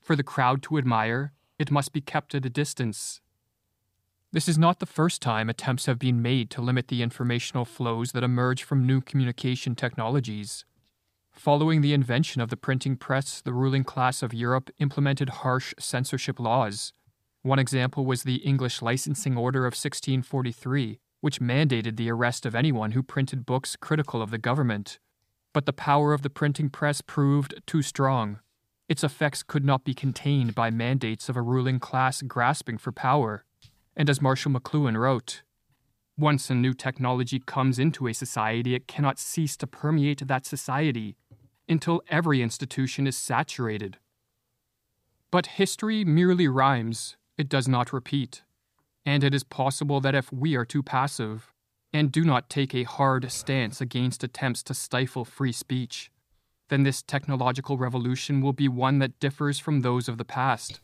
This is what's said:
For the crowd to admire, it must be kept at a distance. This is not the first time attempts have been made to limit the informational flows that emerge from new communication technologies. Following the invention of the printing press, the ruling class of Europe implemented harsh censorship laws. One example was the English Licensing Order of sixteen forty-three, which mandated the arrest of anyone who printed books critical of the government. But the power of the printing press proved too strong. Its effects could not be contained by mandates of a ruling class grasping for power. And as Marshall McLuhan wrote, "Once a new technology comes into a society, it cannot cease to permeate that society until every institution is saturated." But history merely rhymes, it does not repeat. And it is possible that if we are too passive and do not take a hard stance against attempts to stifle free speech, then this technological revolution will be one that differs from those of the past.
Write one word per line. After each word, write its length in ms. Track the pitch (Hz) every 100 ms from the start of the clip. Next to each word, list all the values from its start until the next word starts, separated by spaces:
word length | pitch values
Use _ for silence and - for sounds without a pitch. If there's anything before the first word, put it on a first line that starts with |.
For 140 | - 156
the 80 |
crowd 400 | 139 - 123 131
to 160 | - 156
admire, 540 | 127 113 110 120 143 _ _ -
it 100 | 147
must 240 | 143 139
be 80 | 147
kept 320 | 139 151 -
at 120 | 143 131
a 20 |
distance. 720 | 120 143 - 120 101 - - _ _ _ _ _ _ _ _ _ _ _
This 160 | 160 165
is 100 | 156
not 200 | 170 180
the 60 | 180
first 360 | - 165 -
time 280 | 127 110 110
attempts 360 | 113 - 127 -
have 100 | 120
been 240 | 131 120
made 280 | 117 131 113
to 100 | -
limit 260 | 123 127 -
the 140 | 123
informational 640 | 117 - 123 120 - 131 117
flows 460 | - 120 113 123
that 120 | 123
emerge 380 | 127 123 127 127
from 220 | - 139 127
new 160 | 131
communication 720 | - 143 127 117 131 123 - 117
technologies. 880 | 123 - 113 143 110 104 101 - - _ _ _ _ _ _
Following 500 | _ - 147 156 160
the 120 | 143
invention 480 | 143 123 123 160 131
of 80 | 113
the 80 | -
printing 380 | - 131 135 131
press, 460 | - 135 135 -
the 120 | -
ruling 300 | 123 135 135
class 380 | 131 - 127 -
of 120 | 120
Europe 360 | 117 120 131 - -
implemented 500 | 143 143 143 139 135
harsh 440 | - 135 127 - -
censorship 600 | - 127 131 131 - -
laws. 540 | 117 123 110 104 - _ _ _ _ _
One 160 | 131 135
example 480 | 131 131 127 143 131
was 180 | 127
the 120 | 131 127
English 460 | 139 139 123 -
Licensing 540 | 117 127 - 139 139 120
Order 280 | 123 131 127
of 100 | -
sixteen 460 | 147 - - 131
forty-three, 800 | 123 139 127 117 123 139 113 104 _ _
which 180 | 156 -
mandated 540 | 123 131 156 117 113 110
the 140 | 113
arrest 340 | 117 120 120 123
of 80 |
anyone 380 | 113 151 120 107
who 100 | 123
printed 440 | 131 - 135 135 117
books 280 | 127 - -
critical 460 | - 156 143 117
of 80 | 107
the 80 | 113
government. 640 | 117 135 127 104 101 - _ _ _ _ _
But 120 | 151 143
the 80 |
power 400 | 143 - 143 147
of 80 | 147
the 80 | 139
printing 400 | - 147 139 147
press 320 | - 147 143
proved 600 | - - 139 143 139 - -
too 160 | 160
strong. 580 | 139 - 135 127 107 104 _ _ _ _ -
Its 160 | 151
effects 380 | 151 - 151 -
could 240 | - 147 139
not 180 | -
be 100 | - 127
contained 580 | 135 - 143 143 120
by 160 | 107 113
mandates 600 | 113 117 135 117 110 -
of 60 | 127
a 40 |
ruling 380 | 120 127 127 131
class 420 | - 131 131 131
grasping 560 | 131 - 120 143 - 110
for 140 | -
power. 520 | - 131 147 113 104 _ _ - _ _ -
And 140 | 147
as 120 | 135
Marshall 300 | 135 131 147
McLuhan 460 | 131 - 151 135 110
wrote, 440 | 127 123 - - _ _ _ _ _ _ _ -
"Once 320 | 151 143 -
a 60 | 127
new 180 | 127
technology 680 | 127 131 127 127 127 123 131
comes 400 | - 139 131 123
into 280 | 151 - 123
a 60 |
society, 600 | 110 113 117 110 117 123 123
it 120 | -
cannot 320 | - 143 -
cease 360 | - - 151 -
to 100 | 127
permeate 580 | - 151 160 143 139 135
that 180 | 131 -
society 720 | 143 - 131 156 120 107 - _ - _ _ -
until 340 | 165 - 170 -
every 320 | 156 170 135
institution 680 | 117 - 135 - 131 - 139
is 100 | 131
saturated." 800 | - 123 147 - 117 107 101 - _ _ _ _ _ _ _ _ _ _ _ _ _
But 140 | 180 - -
history 420 | 196 - 220 220
merely 440 | 185 156 180 180 160
rhymes, 680 | 131 135 127 113 113 - - _ -
it 120 | 139
does 180 | 139 127
not 260 | 127 120
repeat. 500 | 135 - 139 127 - _ _ _ _ _ _ 147
And 180 | 143
it 100 | 139
is 100 | 135
possible 580 | 127 - 135 139 147 139
that 140 | 135 135
if 160 | 131
we 240 | 131 156 131
are 100 | 117
too 180 | 151
passive 680 | 135 131 139 - 110 107 - _ _ _ _
and 180 | 151 151
do 120 | 156
not 260 | 165 127 -
take 240 | 143 135 127
a 80 |
hard 480 | 117 - 139 131 127
stance 500 | - - 135 113 127
against 420 | 123 123 123 -
attempts 380 | - - 135 117
to 100 | -
stifle 520 | 131 - 127 123 135 117
free 260 | - 135
speech, 600 | 117 - 127 120 - - _ _ _ _ _ _
then 140 | 139
this 180 | 139 131
technological 760 | - 139 143 135 127 127 131 135
revolution 640 | 127 123 120 127 - 139
will 120 | 135
be 140 | 131 139
one 320 | 123 131 139
that 200 | 135 -
differs 380 | 139 139 147 143
from 220 | - 147
those 260 | 123 123 120
of 100 | 113
the 80 | -
past. 540 | 131 131 117 - -